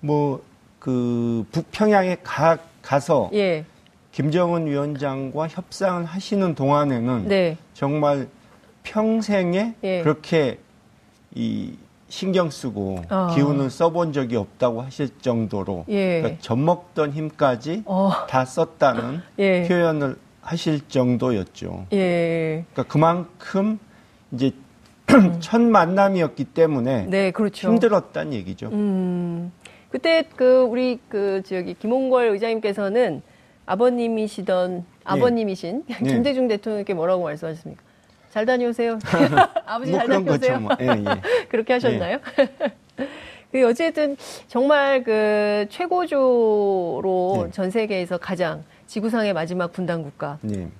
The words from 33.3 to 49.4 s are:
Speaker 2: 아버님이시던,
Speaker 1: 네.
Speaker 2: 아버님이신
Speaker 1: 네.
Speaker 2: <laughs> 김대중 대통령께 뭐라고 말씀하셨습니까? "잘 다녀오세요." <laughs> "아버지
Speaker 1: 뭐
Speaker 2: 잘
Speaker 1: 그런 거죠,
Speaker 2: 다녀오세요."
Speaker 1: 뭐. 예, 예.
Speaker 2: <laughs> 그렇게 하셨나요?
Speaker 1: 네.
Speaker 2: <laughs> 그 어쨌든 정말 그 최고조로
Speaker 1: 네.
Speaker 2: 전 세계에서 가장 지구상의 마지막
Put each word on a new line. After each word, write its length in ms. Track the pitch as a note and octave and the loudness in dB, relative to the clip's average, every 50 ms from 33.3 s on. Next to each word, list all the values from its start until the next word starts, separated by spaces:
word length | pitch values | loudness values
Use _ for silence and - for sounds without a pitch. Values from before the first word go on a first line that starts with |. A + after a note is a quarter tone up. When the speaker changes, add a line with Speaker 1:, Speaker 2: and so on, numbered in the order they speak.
| _ _ _ _ _ _ _ | _ _ _ _ _ _ _
Speaker 2:
아버님이시던, 1120 | - F#3 G3 A#3+ B3 B3 A#3+ A#3 A#3 A3+ A3 G#3+ G#3+ - - F#3 F#3 F#3+ F#3 F3+ F3+ F#3 | -6 -2 2 2 2 2 0 -2 -2 -2 -2 -4 -4 -6 -8 -4 0 0 0 0 -2 -4
Speaker 1:
네. 60 | F3+ F3 - _ _ _ | -6 -10 -12 _ _ _
Speaker 2:
아버님이신 800 | - F#3+ F#3+ A#3+ B3 A#3+ A#3 A3+ G#3 F#3 F#3 - E3+ F#3 C4 E4 - | -2 0 2 4 4 2 2 0 -2 -4 -6 -6 -6 -6 -6 -8 -8
Speaker 1:
네. 60 | A#3 - | -8 -4
Speaker 2:
<laughs> 80 | G#3 C4 | 0 2
김대중 400 | C4+ A#3 A#3+ C#4+ C#4 B3+ B3+ B3 | 2 2 2 2 2 0 0 0
대통령께 460 | G#3+ G3+ - A3+ G#3+ G#3 G3 G3 G3 | 0 -2 -2 -4 -6 -4 -4 -4 -4
뭐라고 280 | F3 D#3+ F3 F#3 F#3 F3+ | -2 0 0 0 0 0
말씀하셨습니까? 580 | D#3 D3 D#3 E3+ D#3+ D#3+ D#3+ - D#3+ D3 - _ _ _ _ _ _ _ _ _ _ | -4 -6 -6 -8 -10 -10 -10 -12 -16 -18 -18 _ _ _ _ _ _ _ _ _ _
"잘 160 | - G#3+ G#3+ | -4 -4 0
다녀오세요." 520 | A#3 B3+ B3 B3 A#3+ A#3 - A#3 A#3 A3+ A3 G#3 - - E3+ C#4+ - D3+ | 0 2 2 2 -2 -2 -2 -2 -2 -2 -4 -4 -2 2 4 4 4 6
<laughs> 320 | - F4+ - - E4+ - | 6 4 4 2 -6 -6
"아버지 240 | - G#3+ A#3 B3 - | -6 -6 -6 -4 -2
Speaker 1:
뭐 80 | E3+ - | 0 0
Speaker 2:
잘 80 | A#3 | 2
Speaker 1:
그런 180 | A#3+ C4+ - F#3+ | 2 2 0 2
거죠, 220 | - D3 D3 C4 | 2 0 2 2
Speaker 2:
다녀오세요." 140 | B3+ B3 B3 | 2 0 0
Speaker 1:
뭐. 100 | A3 G#3 C4+ B3 | 0 0 0 0
예, 60 | B3 | 2
예. 580 | C4 C#4 G#3+ G#3 G3+ - - F#2+ G4+ A#4+ B4 G#4 | 0 0 0 0 -2 -2 -2 -2 0 0 0 0
Speaker 2:
<laughs> 40 | - | 0
그렇게 240 | - A3+ A3 - B3+ | -2 -2 0 2 0
하셨나요? 440 | B3 A#3+ B3 A#3+ A3 F3 E3+ G#3 C#4 - - - | 2 2 0 0 0 -2 -4 -4 -6 -6 -8 0
Speaker 1:
네. 120 | - C#4 - - - E4 C4+ - - _ _ _ | 0 0 0 0 -4 -6 -6 -6 -6 _ _ _
Speaker 2:
<laughs> 560 | - B3+ C#4 - - - - - - - _ - | -10 -10 -10 -10 -14 -18 -18 -20 -20 -20 _ 0
그 140 | B3+ C4 | 2 4
어쨌든 500 | A#3 A#3 A#3+ E4 E4 D#4+ - D4+ C#4+ C#4 - - - - - - | 4 4 2 0 -2 0 0 0 0 -2 -4 -10 -18 -18 -18 -20
정말 560 | _ - B3 C4 C#4 D4+ C#4+ C#4+ C#4 C#4 C4 B3 | _ -2 0 2 4 4 4 4 4 2 0 2
그 640 | A#3+ A3 A3 G#3+ G#3+ G#3+ G#3 G#3 G#3 G#3 G#3 G#3 G#3 | 0 0 2 2 2 2 2 2 0 0 0 -2 -4
최고조로 1700 | - - F4+ F4 F4+ F4+ F4+ E4 D#4 C#4 C4+ C4 B3 A#3+ A#3 A3 G#3+ G#3 G3+ G3+ G3 F#3+ F3+ E3+ - B2+ - F#3+ F#3 F#3 F3+ F3+ F#3+ F#3+ F3 | -4 -6 -4 -2 0 -2 -2 0 0 2 2 4 4 4 4 4 2 2 2 2 0 0 0 -2 -4 -2 -2 0 0 0 0 0 0 -2 -2
Speaker 1:
네. 40 | E3+ - | -4 -4
Speaker 2:
전 180 | - F#3+ F#3 | -4 -4 -2
세계에서 480 | F#3 A#3 A3 G#3+ G#3 F#3 F3+ F3 F#3+ F3 | 0 -2 -2 -2 -2 -4 -4 -4 -6 -8
가장 460 | - - F#3+ E3+ F3+ E3 D#3 D3+ D#3 _ - - _ | -4 -6 -4 -2 -2 -2 -4 -6 -12 _ -20 -20 _
지구상의 460 | _ - A3+ G3+ A3+ A3 A#3 A3 G#3 G3 | _ -8 -4 -4 -2 0 0 0 0 0
마지막 400 | D#3+ | -2